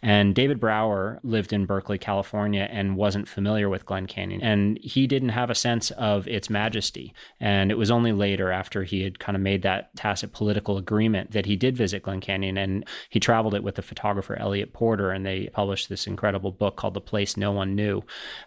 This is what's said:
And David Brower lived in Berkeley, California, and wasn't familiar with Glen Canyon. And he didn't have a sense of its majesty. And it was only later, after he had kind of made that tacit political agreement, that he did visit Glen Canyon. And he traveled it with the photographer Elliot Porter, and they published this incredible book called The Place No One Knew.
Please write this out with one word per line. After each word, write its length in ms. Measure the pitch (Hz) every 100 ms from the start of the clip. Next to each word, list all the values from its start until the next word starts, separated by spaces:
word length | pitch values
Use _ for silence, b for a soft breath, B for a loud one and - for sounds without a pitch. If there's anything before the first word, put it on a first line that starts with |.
And 320 | 117 104 101 98
David 240 | 135 135
Brower 600 | 113 107 110 101 95 117
lived 280 | 127 110 98
in 140 | 104 95
Berkeley, 320 | 98 - 101
California, 720 | - 98 98 107 104 101 101
and 260 | 110 98 95
wasn't 320 | 104 101 101
familiar 400 | - 101 107 101
with 200 | 95 -
Glen 180 | 95 95
Canyon. 340 | - 95 95
And 340 | 117 104 101 110
he 240 | - - 135
didn't 220 | 135 127
have 200 | 113 123
a 60 | 120
sense 340 | 123 117 -
of 380 | - 113 101 95
its 200 | 107 -
majesty. 640 | 104 110 110 - - 65 B B B
And 320 | 113 101 98
it 80 | 107
was 100 | 107
only 220 | 120 117
later, 400 | 104 101 98 92
after 320 | 92 92 101
he 180 | 92 98
had 160 | 95 92
kind 180 | - 98
of 60 |
made 220 | 98 98
that 320 | 95 95 - -
tacit 360 | 107 98 101
political 460 | - 107 101 101 98
agreement, 540 | 90 107 113 104 -
that 160 | 107 98
he 80 | 101
did 200 | 127 127
visit 280 | 104 98
Glen 180 | - 95
Canyon. 340 | - 95 95 95
And 300 | 98 98 - B B
he 100 | 113
traveled 360 | - 113 110 101
it 80 |
with 100 | 101
the 80 | -
photographer 540 | - - 104 98 - 101
Elliot 360 | 107 101 101
Porter, 380 | - 113 107 98
and 160 | 95 98
they 240 | 95 98
published 380 | - 98 98 -
this 160 | 98 -
incredible 460 | 95 104 98 95
book 240 | 92 101 -
called 180 | 104
The 80 | 95
Place 340 | - 107 101 -
No 160 | 101
One 220 | 101 98
Knew. 300 | 98 107 101 - B B B